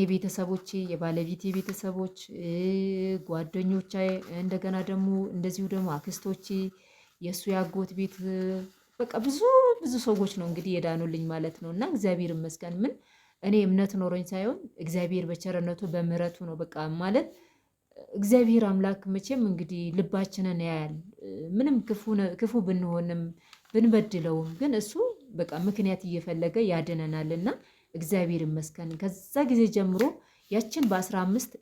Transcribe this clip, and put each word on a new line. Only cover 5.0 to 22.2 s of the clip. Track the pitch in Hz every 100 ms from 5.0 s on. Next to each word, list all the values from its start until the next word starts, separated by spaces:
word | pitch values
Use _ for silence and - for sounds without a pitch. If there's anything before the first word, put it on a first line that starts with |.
| 190 196 190
እንደዚሁ | 180 180 185 190
ደግሞ | 190 185
አክስቶቼ፣ | 147 190 175 196 190 - 190 190 - _ _ _ -
የእሱ | 170 185 202
ያጎት | 190 175 190 190
ቤት፣ | 185 190 - 185 185 185 185 185 _ _ -
በቃ | 240 -
ብዙ፣ | 254 277 466 523 508 466
ብዙ | 320 247
ሰዎች | 240 202 196 -
ነው | 170
እንግዲህ | 170 180
የዳኑልኝ | 175 165 165 170 165 160
ማለት | 160 160 160
ነው። | 165
እና | 170 294
እግዚአብሔር | 285 190 175 170
ይመስገን። | 165 160 160 175 175
ምን | 233 - _ _ _ _
እኔ | 196 208
እምነት | 196 190 196 196
ኖሮኝ | 180 180 175
ሳይሆን | 190 208 370 302 -
እግዚአብሔር | 165 180 175 185 170
በቸርነቱ | 170 185 180 175 175 190
በምህረቱ | 175 170 170 175 170 175
ነው። | 156
በቃ | 165 156 156 160
ማለት | 185 233 320 - _ _ _ _ _ - -
እግዚአብሔር | 208 202 247 233 233 208
አምላክ | 190 190 196 196
መቼም | 190 190 269
እንግዲህ | 214 175 165 180 175
ልባችንን | 175 180 190 190 - 185 170
ያያል። | 165 160 151 156 180 - - 101 160
ምንም | 196 285 254
ክፉ | 196 208 -
ነ-፣ | 208